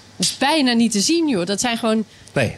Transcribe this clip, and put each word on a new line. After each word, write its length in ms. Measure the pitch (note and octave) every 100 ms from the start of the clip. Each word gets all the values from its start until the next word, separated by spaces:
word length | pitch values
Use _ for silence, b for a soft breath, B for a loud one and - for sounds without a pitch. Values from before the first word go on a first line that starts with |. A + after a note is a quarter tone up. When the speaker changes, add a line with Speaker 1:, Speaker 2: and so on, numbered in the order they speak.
| - -
Speaker 1:
Dat 100 | F#3
is 120 | -
bijna 340 | C4+ D#4+ B3+
niet 180 | A#3 A#3
te 80 | G3+
zien, 260 | F#3+ E4+ D#4
joh. 180 | G#3 F3
Dat 140 | G3+
zijn 180 | B3 A#3
gewoon, 280 | A3+ A3 G#3 B B
Speaker 2:
Nee, 220 | D3 G#2+